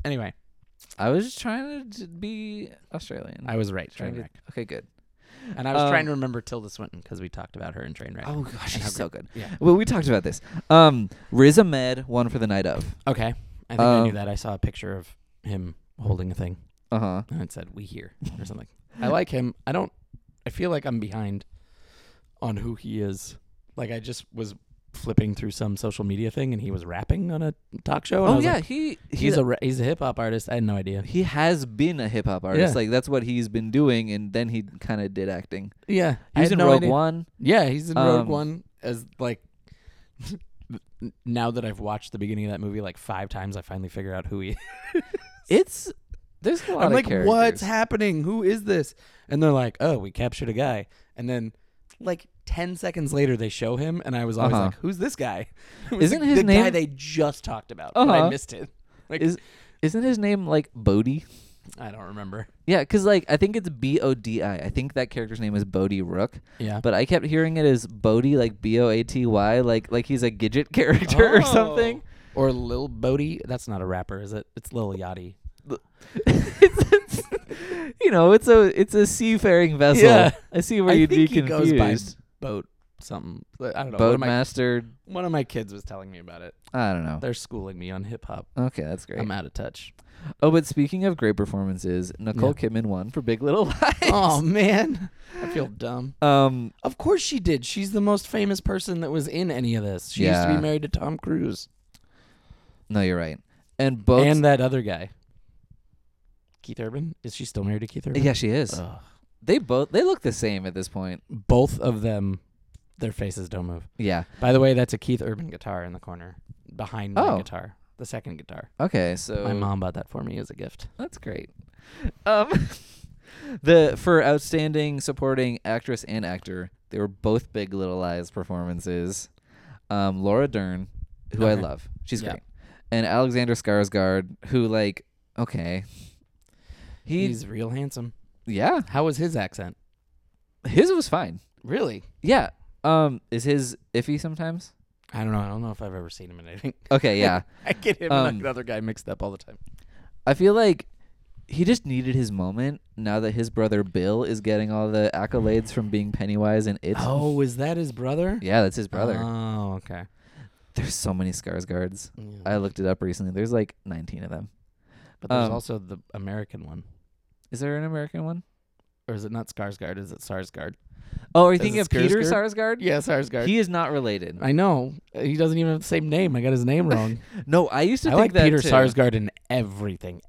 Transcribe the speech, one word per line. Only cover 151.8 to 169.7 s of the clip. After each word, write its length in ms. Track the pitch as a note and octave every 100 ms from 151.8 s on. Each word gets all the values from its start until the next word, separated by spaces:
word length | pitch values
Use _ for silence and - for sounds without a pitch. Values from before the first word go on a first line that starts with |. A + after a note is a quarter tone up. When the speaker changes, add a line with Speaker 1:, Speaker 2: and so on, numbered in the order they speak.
Speaker 2:
needed 280 | C#3 B2+ B2+
his 160 | C3 A2+
moment 520 | G2 F#2 G#2+ C3+ D3 _ -
now 240 | G#2+ G#2+
that 100 | A2
his 180 | A2+ A2+
brother 340 | - A2 G#2
Bill 420 | F#2+ F#2 F#2 A2
is 160 | A#2+ A2
getting 280 | G#2+ G#2+ G#2+
all 180 | G#2+ G#2+
the 180 | G#2+ G#2+
accolades 580 | - G#2+ B2 A2 A2 A2
from 160 | - G#2+
being 220 | G#2 G#2
Pennywise 560 | - G2+ G#2 G#2 A2 G#2+
and 100 | G2
It. 160 | - G#2
Speaker 1:
Oh, 400 | B2 C#3 D3 C#3+
is 160 | C3+ A#2+
that 200 | D3 E3+
his 160 | D3+
brother? 440 | A#2 B2+ D3+ F#3 A3
Speaker 2:
Yeah, 200 | F#2 A2
that's 120 | G2
his 140 | G2+ G2+
brother. 280 | F#2+ A#2 A2+
Speaker 1:
Oh, 540 | A2+ A2+ A2+ G#2+ G2+
okay. 280 | F#2+ - F2+ F#2+ _ _ - A2+ _ _
Speaker 2:
There's 200 | - -
so 200 | - -
many 180 | F#2 F#2
Skarsgårds. 800 | F2+ F#2 F2 F#2 F2+ F2+ F#2+ - -
Speaker 1:
Yeah. 80 | G#2 G#2
Speaker 2:
I 120 | F#2 G#2
looked 220 | G2 -
it 60 |
up 160 | F#2 F#2
recently. 300 | F#2 F2+ F#2
There's, 220 | F#2+ A2+
like, 220 | A#2+ G#2+ _
nineteen 380 | G2 E2 E2+ -
of 60 | F2+
them. 200 | - G#2+ _ _ _ _ - - _
Speaker 1:
But 80 | -
there's 160 | B2 A2+
Speaker 2:
Um, 60 |
Speaker 1:
also 260 | A#2 - A2+
the 180 | F2+ F#2+ _
American 520 | G#2 G2 G#2 G#2 -
one. 180 | D2+ D#2+ - - _ _ _ _ _
Speaker 2:
Is 120 | A#2+
there 160 | C#3+ D3
an 80 |
American 400 | D#3+ D#3 D3 E3
one? 180 | D#3+ E3+ - _ _ _ _ _ -
Speaker 1:
Or 80 |
is 80 | G#2+
it 80 | G#2+
not 160 | A2+ A2
Skarsgård? 500 | - G2+